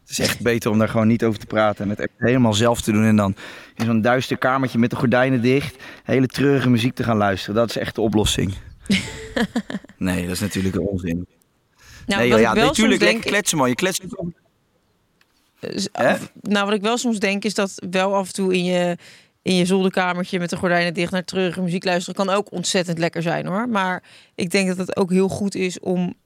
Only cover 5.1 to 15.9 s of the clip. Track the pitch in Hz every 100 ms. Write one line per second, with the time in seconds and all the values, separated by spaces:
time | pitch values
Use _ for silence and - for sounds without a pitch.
5.1 | 123 131 131 117 135 147 - - - -
6.1 | 127 127 - 135 139 123 120 120 - 117
7.1 | 110 101 98 - 104 117 - - - 110
8.1 | 107 98 - 90 98 - - - 190 -
9.1 | - - - 226 247 - - - - -
10.1 | 92 87 92 104 95 95 95 87 98 90
11.1 | 85 90 _ _ _ _ _ - - -
12.1 | 202 - - 226 110 240 302 220 196 -
13.1 | 226 - 196 208 165 127 127 185 185 185
14.1 | - 175 - _ _ _ _ _ _ _
15.1 | _ _ _ _ _ - - 196